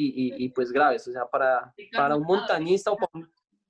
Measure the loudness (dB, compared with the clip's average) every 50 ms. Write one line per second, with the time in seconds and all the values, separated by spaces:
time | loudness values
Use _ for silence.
0 | -2 -2 0 -2 -2 -2 -2 -4 -6 -4 -2 -2 -2 0 2 4 4 4 2 0
1 | -4 -8 -8 -8 -4 -2 0 0 2 2 2 0 -2 -6 _ -20 -14 -6 -2 0
2 | 2 2 2 0 0 0 0 0 0 0 -2 0 0 0 0 0 0 -2 -2 -2
3 | -2 -6 -6 -10 -16 -18 _ _ _ _ _ _ _